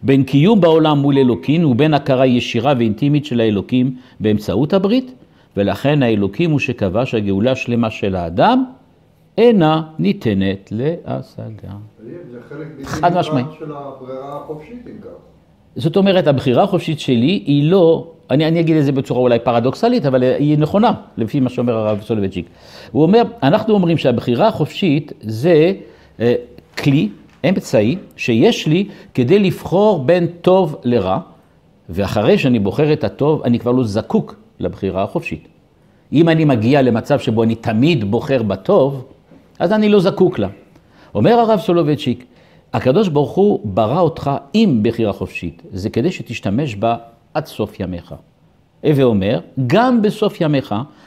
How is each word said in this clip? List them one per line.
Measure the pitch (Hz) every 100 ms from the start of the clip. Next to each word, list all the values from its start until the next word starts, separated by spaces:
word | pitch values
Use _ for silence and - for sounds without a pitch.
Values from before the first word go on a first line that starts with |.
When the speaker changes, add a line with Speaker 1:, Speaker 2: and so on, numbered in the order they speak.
Speaker 1:
בין | 107 135
קיום | 131 139 160 226
בעולם | 170 160 156 147
מול | 139 139
אלוקים | 131 113 - 156
ובין | 165 113 135
הכרה | 143 - 131 135
ישירה | 123 - 117 120 135
ואינטימית | 117 104 143 147
של | 139 120
האלוקים | 113 104 92 127 127 127 - _
באמצעות | 107 107 - 92 151
הברית, | 196 190 247 254 - - _ _ -
ולכן | 101 87 135 151
האלוקים | 127 107 101 - 170
הוא | 147
שקבע | - 123 82 95 127
שהגאולה | 117 101 98 113
השלמה | 131 - 120 113
של | - 104 92
האדם | 85 87 175 262 262 - _ _ _ _ _ -
אינה | 233 220 156 156 160 -
ניתנת | 180 196 120 98 98 95 -
להשגה." | 107 135 170 - 127 131 - 113 107 95 101 107 _ 110 120 120
Speaker 2:
זה | 120 -
חלק | 147 156 135
בלתי |
Speaker 1:
חד | 139 156 170
Speaker 2:
נפרד | 175
Speaker 1:
משמעי. | 170 139 - -
Speaker 2:
של | 151
הברירה | 143 139 131 127 131 139 143
החופשית, | 147 151 - 240 -
אם | -
כך. | - - - _ _ _ _ -
Speaker 1:
זאת | 156 175
אומרת, | 196 185 156
הבחירה | 135 139 123
החופשית | 185 180 - 156
שלי | - 123 127 196 -
היא | 143 147
לא, | 190 165 165 - - _
אני, | 131 156
אני | 165
אגיד | 160 160
את |
זה | 139
בצורה | 135 - 123
אולי | 127 117
פרדוקסלית, | 120 120 117 - 233 247 143
אבל | 127
היא | 127 104 147 151
נכונה, | 151 196 226 - - -
לפי | 110 143
מה | 127
שאומר | - 120 113
הרב | 107 107
סולובייצ'יק. | 101 113 98 92 82 - - - -
הוא | 113
אומר, | 160 220 233 -
אנחנו | 135 202 -
אומרים | 208 175 165
שהבחירה | 143 123 - 120 196
החופשית | 220 151 - 196 143 147 -
זה, | 107 110 147 165 156 196 - - - _
אה, | 117 120 - - _ -
כלי, | 147 139 202 - - _ 143
אמצעי, | 190 - 127 104 180 - -
שיש | - 113 170 139 -
לי | 160 196 - -
כדי | - 123 196
לבחור | 190 - - 175 208 185
בין | 127 180 170 170
טוב | - 185 175 143
לרע, | 120 120 92 95 90 - _ _ _ _ -
ואחרי | 82 95 110 107 196
שאני | 139 120
בוחר | 98 92 151
את | 151
הטוב, | 107 - 143 156
אני | - 120
כבר | 117
לא | 127
זקוק | 117 101 - 220 - - _ _
לבחירה | 92 90 98 90
החופשית. | 101 - - 80 - _ _ _ _ _ _
אם | 135 165
אני | 160
מגיע | 156 127 110 143
למצב | 131 113 110 139
שבו | - 110
אני | 113
תמיד | 113 - 110 143 165 101
בוחר | 113 - 135
בטוב, | 107 92 - 196 135 139 120 _ _ - _ _
אז | 175
אני | 214 214
לא | 208
זקוק | 185 196 185 -
לה. | 98 - - _ _ _ -
אומר | - 165
הרב | 233 226 220
סולובייצ'יק, | - 175 151 151 - 120 - _ _ _ _
"הקדוש | 120 123 156 214
ברוך | 143 143
הוא | - 202 -
ברא | 110 92 110 151
אותך | 170 - - 139 -
עם | 208 220 127
בחירה | 107 117 110
חופשית, | 98 92 - 87 - -
זה | 98 101
כדי | 110 143
שתשתמש | 185 - 117 - 101 151
בה | 101 117 117 - _ _
עד | 156 151
סוף | - 107 -
ימיך." | 90 87 - 73 _ _ _ _ _ _
הווה | - 147
אומר, | 131 107 95 139 - - 127
גם | 170 254 240
בסוף | 208 - 208 202
ימיך | 160 147 127 104 139 -